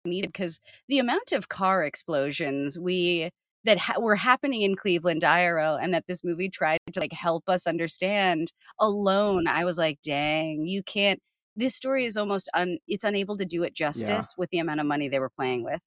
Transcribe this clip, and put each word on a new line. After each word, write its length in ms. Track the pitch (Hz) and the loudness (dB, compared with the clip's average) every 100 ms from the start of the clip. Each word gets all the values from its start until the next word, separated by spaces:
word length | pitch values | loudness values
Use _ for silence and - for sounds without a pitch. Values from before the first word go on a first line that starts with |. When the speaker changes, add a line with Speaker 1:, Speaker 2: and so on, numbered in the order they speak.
Speaker 1:
needed, 280 | 175 185 185 | -6 -4 -6
'cause 240 | - 175 160 - - - | -6 -6 -8 -14 -14 -2
the 100 | 269 | 0
amount 340 | 247 349 494 | 2 0 0
of 160 | 262 - | -4 -4
car 360 | - 190 190 | -2 2 2
explosions 920 | 147 - - 147 139 147 147 139 143 165 | 0 -4 -2 0 0 -2 -4 -2 -4 -4
we, 520 | 180 185 175 170 165 - _ _ | -2 0 2 0 -2 -8 _ _
that 140 | 226 180 | 2 2
ha-, 220 | - 185 | 2 0
were 160 | 226 202 | 2 2
happening 460 | 233 262 277 233 | 4 2 2 0
in 120 | 202 190 | 0 0
Cleveland 460 | 202 170 175 160 | 0 2 2 2
I 200 | 160 170 175 | 4 4 4
R 120 | 165 | 4
L 180 | 156 139 | 2 0
and 160 | 170 | 0
that 100 | 165 - | -2 -2
this 140 | 180 | -6
movie 240 | 175 165 190 | -4 -4 -4
tried 280 | - 156 165 - | -2 0 0 -2
to, 80 | 190 | -6
like, 120 | 180 | -6
help 360 | 165 175 165 - | -2 -2 0 0
us 180 | 185 175 | 0 0
understand 840 | 170 170 - 185 208 190 160 165 _ - - | -2 -2 -2 0 2 2 2 -2 _ -10 0
alone, 680 | 214 208 196 196 208 185 160 | 2 4 4 4 4 2 2
I 160 | 147 | 2
was 140 | 175 170 | 0 2
like, 220 | 160 147 | 0 0
"Dang, 640 | 151 143 151 156 160 151 165 | -2 0 0 0 -2 -4 -4
you 160 | 196 | -4
can't," 380 | - 208 202 185 _ _ _ 208 | -4 0 2 0 _ _ _ -4
this 180 | 254 | -2
story 300 | - 262 269 | 0 0 0
is 120 | 240 208 | 0 -2
almost 300 | 208 196 - | -2 -2 0
un-, 240 | 170 180 175 - | -2 0 -4 -6
it's 160 | 208 | -2
unable 320 | 208 202 196 202 | 0 0 -2 -4
to 60 | 180 | -4
do 160 | 170 | -2
it 100 | 170 - | -4 -2
Speaker 2:
Yeah. 80 | 151 | -2
Speaker 1:
justice 460 | 120 110 214 - - | -2 -2 -2 -4 -6
with 140 | 175 | -4
the 80 | 170 | -2
amount 220 | 165 151 | -2 -2
of 60 | 147 | -2
money 220 | 147 135 | -2 -2
they 100 | 135 | -2
were 100 | 131 | -4
playing 340 | - 127 123 | -4 -4 -2
with. 160 | 117 160 | -4 -6